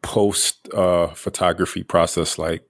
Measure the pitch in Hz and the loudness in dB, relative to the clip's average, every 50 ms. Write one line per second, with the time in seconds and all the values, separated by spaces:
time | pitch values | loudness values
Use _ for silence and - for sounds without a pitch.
0 | - - - 117 104 101 98 - - - - _ _ - - 101 92 90 90 87 | -10 -2 2 2 2 2 2 0 -2 -2 -4 _ _ -8 0 2 2 4 4 2
1 | 85 80 - - - - - - 95 90 85 82 87 - - 92 87 _ - 87 | 2 0 -4 -8 -10 -8 -4 0 0 0 2 2 -2 -2 -2 -8 -8 _ 2 2
2 | 82 82 - 85 80 - - - 78 82 82 80 _ | 2 4 2 -2 -2 -2 -2 -4 -4 -4 -4 -6 _